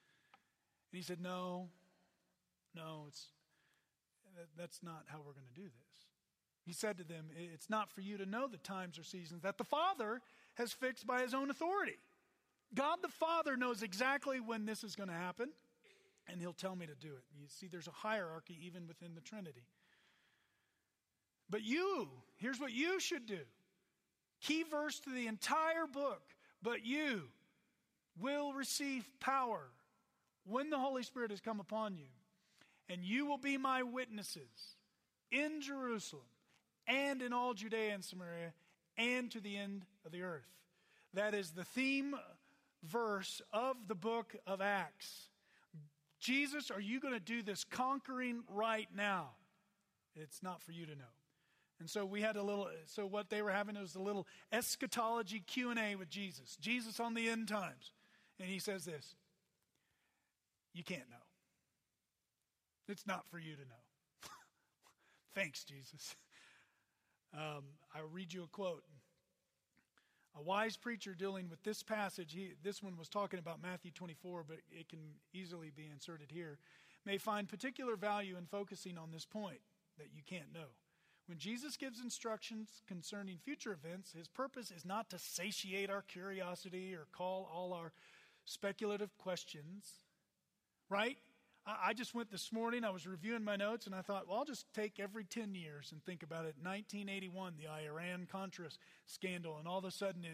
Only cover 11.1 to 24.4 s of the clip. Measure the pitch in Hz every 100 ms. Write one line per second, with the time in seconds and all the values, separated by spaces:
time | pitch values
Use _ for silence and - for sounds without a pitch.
11.1 | 247 254 262 277 269 330 392 320 - -
12.1 | _ _ _ _ _ - 208 285 349 370
13.1 | - 320 330 311 254 254 226 214 185 254
14.1 | 277 285 262 226 226 214 214 214 170 196
15.1 | 170 180 180 247 311 _ _ - - _
16.1 | _ - 175 175 165 190 185 165 139 151
17.1 | 135 - 147 143 - 185 175 165 - 214
18.1 | 220 170 160 - 165 175 175 165 165 175
19.1 | 165 - 220 180 127 120 _ _ _ _
20.1 | _ _ _ _ _ _ _ _ _ _
21.1 | _ _ _ - 202 214 285 381 359 165
22.1 | 127 - - 220 247 277 226 320 381 -
23.1 | 339 226 190 123 - _ _ _ _ _
24.1 | _ _ -